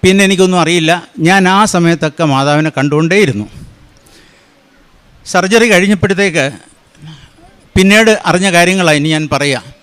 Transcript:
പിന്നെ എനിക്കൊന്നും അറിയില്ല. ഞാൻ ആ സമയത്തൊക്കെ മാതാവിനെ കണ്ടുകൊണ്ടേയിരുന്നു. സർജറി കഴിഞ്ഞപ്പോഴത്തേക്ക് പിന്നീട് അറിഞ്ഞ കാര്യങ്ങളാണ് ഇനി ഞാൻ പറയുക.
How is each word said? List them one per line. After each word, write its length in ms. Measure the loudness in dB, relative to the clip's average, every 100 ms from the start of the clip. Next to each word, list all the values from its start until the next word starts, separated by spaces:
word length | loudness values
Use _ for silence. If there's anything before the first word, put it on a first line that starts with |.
പിന്നെ 220 | 2 2
എനിക്കൊന്നും 360 | 2 2 2 2
അറിയില്ല. 460 | 0 0 0 -2 -4 -4
ഞാൻ 280 | 0 2 2
ആ 160 | 2
സമയത്തൊക്കെ 600 | 0 0 0 0 -4 -4
മാതാവിനെ 460 | -2 0 0 0 -2 -2
കണ്ടുകൊണ്ടേയിരുന്നു. 680 | -2 0 0 0 0 -2 -10 -14 -20 -20 _ _ _ -20 _ _ _ _ _ _ _ _ _ _ -4
സർജറി 400 | -2 2 2 2
കഴിഞ്ഞപ്പോഴത്തേക്ക് 760 | 2 2 0 -2 -2 -2 -2 -4 -8 -20 _ _ _ -20 -20 -20 _ -20 _ _ 0
പിന്നീട് 360 | 2 4 4 2
അറിഞ്ഞ 280 | 0 -2 0
കാര്യങ്ങളാണ് 440 | 0 0 0 0 0
ഇനി 120 | 0
ഞാൻ 200 | -4 -4
പറയുക. 320 | -4 -4 -6 -8 -20